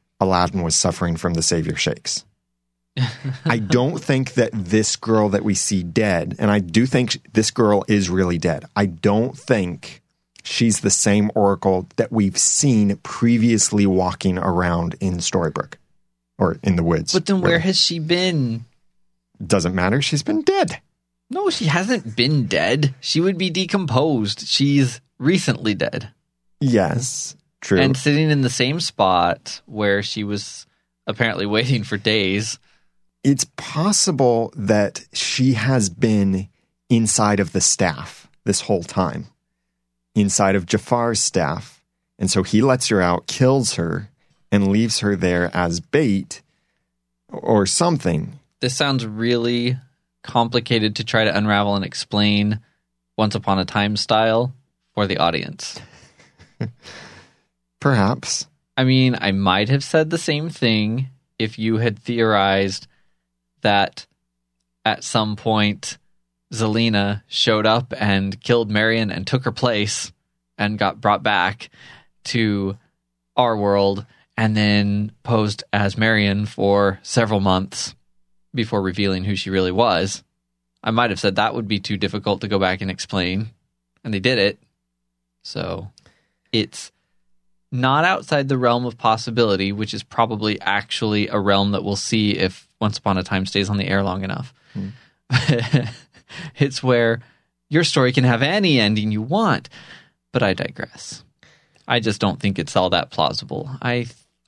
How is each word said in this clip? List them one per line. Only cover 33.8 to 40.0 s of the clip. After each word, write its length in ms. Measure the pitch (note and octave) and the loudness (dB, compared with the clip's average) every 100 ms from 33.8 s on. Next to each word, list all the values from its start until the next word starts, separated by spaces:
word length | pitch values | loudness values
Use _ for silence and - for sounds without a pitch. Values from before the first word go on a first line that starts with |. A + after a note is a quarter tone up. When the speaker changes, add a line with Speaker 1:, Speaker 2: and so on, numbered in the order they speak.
| F#3 G3+ - D3+ C3 A#2 A#2 - | 0 0 0 2 4 4 0 -4
Speaker 1:
that 500 | G2+ G#2 G2+ - - | 2 2 2 -2 -12
she 420 | - - - C3 | -8 -6 0 2
has 360 | A#2 A2+ C3 G2+ | 2 2 2 0
been 580 | E2+ A#2 G#2+ G2 F#2+ G2 _ _ _ _ | 0 2 2 2 0 -4 _ _ _ _
inside 520 | A#2 A2+ - G#2+ G2+ | 2 2 2 2 2
of 100 | G#2 | 0
the 100 | D#3 | 0
staff 680 | - - F2+ C#2+ - - - _ - | 0 0 -2 -2 -12 -18 -20 _ -4
this 160 | G2+ | -4
whole 220 | - G2+ | -2 -4
time, 440 | E2+ - F2+ - - _ _ _ _ _ _ _ | -2 -2 -2 -4 -12 _ _ _ _ _ _ _